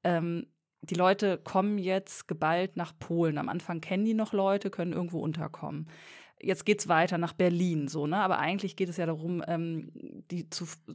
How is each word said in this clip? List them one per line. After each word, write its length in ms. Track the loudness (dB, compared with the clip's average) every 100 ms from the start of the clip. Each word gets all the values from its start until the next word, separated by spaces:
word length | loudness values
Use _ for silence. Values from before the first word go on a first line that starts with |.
ähm, 440 | 2 2 0 -4 -6 _ _ _
die 120 | -4
Leute 420 | 4 4 6 2 0
kommen 400 | 0 2 2 0
jetzt 500 | 0 -2 -2 -14 -8
geballt 480 | 0 2 2 0
nach 220 | -4 -8 -10
Polen. 400 | -2 2 2 2
Am 120 | -2
Anfang 320 | -4 -4 -8
kennen 220 | -2 0
die 120 | 2
noch 180 | 0 0
Leute, 380 | 2 2 2 -2
können 220 | -4 -4
irgendwo 260 | -2 -4 -2
unterkommen. 680 | -4 -4 -6 -8 -8 -8 -10 -14 -20 -20 -20 _
Jetzt 220 | -2 0
geht's 220 | 4 2 6
weiter 320 | 4 4 2
nach 140 | -2
Berlin, 540 | 4 4 4 2 2 -2
so, 200 | -2 0
ne? 100 | 0
Aber 220 | 2 2
eigentlich 360 | 0 -2 -4
geht 140 | -2 -4
es 80 | 0
ja 80 |
darum, 380 | -2 -2 -2 -4 -2
ähm, 440 | -2 -2 -6 -8 -14 -14 -16 -8
die 180 | -8 -6
zu, 160 | -8 -10 -12 -16